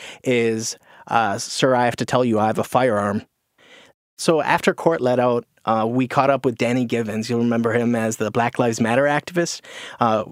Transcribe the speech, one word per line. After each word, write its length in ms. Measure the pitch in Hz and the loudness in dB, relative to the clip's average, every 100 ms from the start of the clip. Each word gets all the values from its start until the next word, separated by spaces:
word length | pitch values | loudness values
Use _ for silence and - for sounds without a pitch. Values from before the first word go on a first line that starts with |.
| - - | -20 -6
is, 560 | 135 120 117 113 110 - _ - - | 0 2 2 -2 -6 -10 _ -20 -4
uh, 280 | 117 107 101 | 0 0 -2
"Sir, 380 | - - 135 123 | -6 0 2 4
I 100 | 123 | 2
have 100 | - | 0
to 80 | 117 | -2
tell 200 | 127 127 | 0 2
you, 140 | 107 | 2
I 80 | 110 | 2
have 100 | 110 | 0
a 60 | |
firearm." 580 | - 127 127 104 101 104 - _ _ _ _ - - _ _ - | -2 0 2 0 -2 -4 -8 _ _ _ _ -20 -20 _ _ -4
So 240 | - 160 | 0 2
after 320 | - 170 - | 2 2 2
court 260 | - 165 165 | 0 0 2
let 200 | 123 123 | 2 2
out, 260 | 123 120 - _ - | 2 0 -4 _ -2
uh, 200 | 110 110 | 0 0
we 200 | 127 127 | 0 0
caught 240 | 143 135 | 2 2
up 120 | 135 | 2
with 140 | 131 110 | 0 0
Danny 280 | 120 127 120 | 0 0 0
Givens. 440 | 117 110 110 110 | -2 -2 -4 -2
You'll 120 | 117 | 0
remember 320 | 117 117 113 | 2 2 2
him 200 | 117 117 | 0 0
as 240 | 117 113 110 | 0 -2 -2
the 140 | 110 | -2
Black 260 | 117 120 - | 0 0 0
Lives 240 | 120 113 | 0 0
Matter 220 | 113 123 | 0 0
activist, 580 | 143 147 - 175 170 - - - - - | 0 -2 -2 -4 -4 -6 -16 -18 -18 -2
uh, 240 | 117 110 - | 0 0 -4